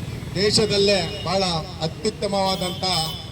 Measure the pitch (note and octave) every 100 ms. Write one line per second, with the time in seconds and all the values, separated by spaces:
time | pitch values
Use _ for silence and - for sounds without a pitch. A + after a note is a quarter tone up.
0 | - - - F3 G#3 G#3 G#3 G3+ G3+ G3
1 | D#3+ - E3 F#3+ F#3 D#3+ D3+ - D#3+ D#3
2 | G#3+ - G3+ G3 F#3+ F#3 F3+ F#3 F#3 F3
3 | D#3+ D#3 -